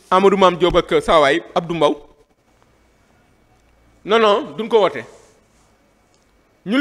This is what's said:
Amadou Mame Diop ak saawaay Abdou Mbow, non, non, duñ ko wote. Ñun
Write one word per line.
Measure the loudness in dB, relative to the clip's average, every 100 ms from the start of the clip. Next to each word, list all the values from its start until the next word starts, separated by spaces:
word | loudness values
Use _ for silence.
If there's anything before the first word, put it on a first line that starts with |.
| -4
Amadou | 0 2 2
Mame | 2 2
Diop | 0 0
ak | -2 -2
saawaay | 0 2 2 0 -4
Abdou | -8 -6 -2
Mbow, | -2 -2 -10 _ _ _ _ _ _ _ _ _ _ _ _ _ _ _ _ _ _ _ -2
non, | 0
non, | 2 0 -2 -10
duñ | -2
ko | 0
wote. | 0 -2 -16 -20 _ _ _ _ _ _ _ _ _ _ _ _ _ _ -6
Ñun | 0